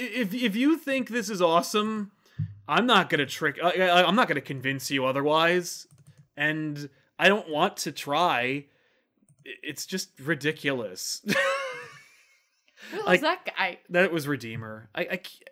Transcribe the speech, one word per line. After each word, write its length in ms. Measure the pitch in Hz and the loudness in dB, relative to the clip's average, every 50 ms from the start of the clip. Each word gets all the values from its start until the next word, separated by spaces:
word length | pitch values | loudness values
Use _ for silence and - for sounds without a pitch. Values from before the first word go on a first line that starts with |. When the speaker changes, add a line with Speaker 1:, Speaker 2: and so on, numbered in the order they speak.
| 247 233 202 | -8 -4 -2
Speaker 1:
if, 180 | 247 247 185 196 | -2 -2 -2 -2
if 220 | 247 254 233 185 | 0 0 0 2
you 220 | 226 254 294 330 | 2 4 4 2
think 320 | 311 - 285 269 269 240 - | 2 0 -2 -2 -2 -2 -2
this 200 | 220 240 214 190 | -4 -4 -4 -2
is 120 | 226 175 | 0 2
awesome, 720 | 180 165 165 175 170 - - 208 214 214 220 214 208 196 _ _ _ _ _ - - - - - - | 4 4 4 4 2 2 0 0 0 0 -2 -4 -6 -8 _ _ _ _ _ -8 -8 -8 -10 -12 -4
I'm 180 | - 147 175 220 | 0 2 2 4
not 240 | 254 233 196 170 139 | 6 6 4 4 4
gonna 160 | 165 147 139 | 2 0 0
trick, 340 | 139 - - 160 147 139 - | -2 -2 -2 -2 -2 -2 0
I, 100 | 156 175 160 180 185 | 0 2 2 2 4
I, 200 | 180 175 180 180 | 6 6 6 6
I'm 80 | 165 185 | 6 4
not 120 | 240 247 - | 4 4 4
gonna 100 | - 139 | 2 0
convince 480 | 131 - 143 135 123 135 135 135 - - | 0 -2 -6 -4 -2 -2 -2 -4 -2 -2
you 160 | 139 135 127 | 0 0 2
otherwise. 800 | 131 131 139 139 147 151 160 165 170 180 180 175 170 - - - - _ - _ - - - _ _ _ | 2 0 2 2 4 4 4 4 4 2 2 0 -4 -8 -12 -14 -18 _ -20 _ -20 -20 -20 _ _ _
And 520 | - 147 151 156 156 156 156 147 147 147 139 _ _ _ _ _ | -4 -2 -2 -2 -2 -4 -6 -8 -8 -12 -14 _ _ _ _ _
I 100 | - 156 | 2 4
don't 220 | 185 202 208 185 165 | 4 4 2 0 -4
want 260 | 151 147 170 208 - | -2 0 0 0 0
to 140 | - - 175 | -4 -8 -8
try. 480 | 143 - - 139 143 156 175 170 147 120 | -8 -8 -6 -2 0 2 2 2 2 2
I-, 240 | 123 127 135 143 143 _ _ _ _ _ _ _ _ _ _ _ _ _ _ _ - - - - - | 0 0 -2 -4 -8 _ _ _ _ _ _ _ _ _ _ _ _ _ _ _ -20 -18 -18 -14 -12
it's 220 | 147 143 - - | -12 -10 -10 -10
just 260 | - 190 190 - - _ - | -8 -8 -8 -8 -10 _ -8
ridiculous. 1000 | 131 143 165 135 131 151 156 156 - 143 139 127 113 98 - - - - - - - | -4 -4 -4 -2 -2 -4 -4 -2 -4 -4 -4 -4 -4 -8 -10 -10 -10 -10 -10 -6 -4
<laughs> 1700 | 208 - 554 554 539 539 554 539 523 508 480 480 480 - - - _ _ _ _ _ _ _ _ _ _ _ _ _ _ - - 220 | -2 0 0 0 0 -2 -4 -6 -8 -10 -12 -14 -16 -20 -20 -20 _ _ _ _ _ _ _ _ _ _ _ _ _ _ -20 -16 -12
Speaker 2:
Who 60 | - | -10
was 80 | 381 427 | -6 0
Speaker 1:
Like, 160 | - - - | 2 2 2
Speaker 2:
that 240 | 285 311 359 359 - - - | 2 0 -2 -2 -6 -8 -6
guy? 220 | - 190 185 175 - _ - | -4 -4 -4 -6 -10 _ -2
Speaker 1:
that 220 | 175 175 185 175 165 | 0 2 2 2 0
was 140 | 165 139 | -2 -4
Redeemer. 600 | 143 147 123 120 113 113 131 110 110 107 110 120 - - | -4 -4 -6 -6 -8 -10 -10 -10 -12 -12 -14 -16 -10 -8
I, 60 | - | -6
I 200 | 180 - 180 185 - | -6 -6 -6 -8 -10
c-, 160 | - - - _ - | -14 -20 -20 _ -20